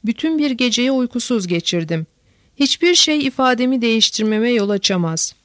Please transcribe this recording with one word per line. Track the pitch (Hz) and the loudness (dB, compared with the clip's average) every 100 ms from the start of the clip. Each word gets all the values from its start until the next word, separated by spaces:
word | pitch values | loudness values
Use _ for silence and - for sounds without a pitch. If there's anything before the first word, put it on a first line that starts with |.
bütün | 214 226 320 320 | -4 -2 -2 0
bir | 294 | 0
geceyi | 240 247 220 254 | 0 0 2 0
uykusuz | 269 247 240 - 240 180 | 0 0 -4 -2 -2 0
geçirdim. | 170 - 175 160 165 160 _ _ _ _ - | -2 -2 -4 -2 -4 -6 _ _ _ _ -2
Hiçbir | 277 - 349 | -2 2 2
şey | 349 - 302 269 | 2 2 0 -2
ifademi | - 254 240 254 262 | 0 0 2 0 0
değiştirmeme | 233 226 - - 214 214 233 | 2 2 0 -2 -2 0 0
yol | 240 202 | 0 0
açamaz. | 202 - 185 170 160 - - | -2 0 0 -2 -2 -6 -8